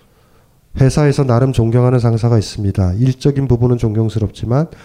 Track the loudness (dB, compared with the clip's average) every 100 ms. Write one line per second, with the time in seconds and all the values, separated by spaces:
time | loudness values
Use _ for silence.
0 | _ _ _ _ _ _ _ 0 2 2
1 | 0 2 0 2 0 0 0 2 2 2
2 | 0 0 2 0 -2 -4 -4 -2 -2 0
3 | -2 0 -2 0 0 0 0 0 -2 -2
4 | -2 -2 -4 -6 -4 -2 -2 -8